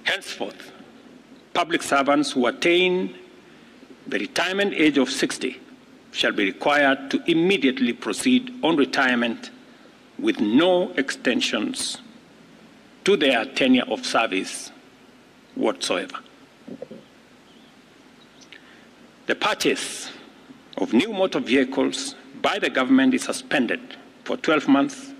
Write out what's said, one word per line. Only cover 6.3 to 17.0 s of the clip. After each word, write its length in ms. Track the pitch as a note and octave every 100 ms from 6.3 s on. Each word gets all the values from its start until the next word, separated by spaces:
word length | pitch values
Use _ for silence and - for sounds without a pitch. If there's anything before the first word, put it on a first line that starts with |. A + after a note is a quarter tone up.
be 140 | G#2+ G2
required 640 | - D3 C#3+ C#3+ C3+ -
to 100 | C#3 -
immediately 640 | E3 F3 G3 C3 B2 B2
proceed 580 | A#2 A#2 F#2+ B2+ B2 - -
on 120 | D#3 C#3
retirement 760 | C3+ - C3 B2 A#2+ A2 - - - - - - - -
with 220 | A2 -
no 520 | G#2 A#2+ F3+ F3+ F#3+
extensions 1080 | - C3+ - - A#2 - A#2 G#2+ - - - - - - - - - - - - -
to 120 | - G3
their 300 | C#3+ A#2+ G#2
tenure 380 | - C3+ B2+ -
of 160 | A2
service 680 | - C3 A2+ F#2+ - - - - - - - - - - -
whatsoever. 640 | - A2+ G2+ - F#2 F2+ - - - - _ - - - -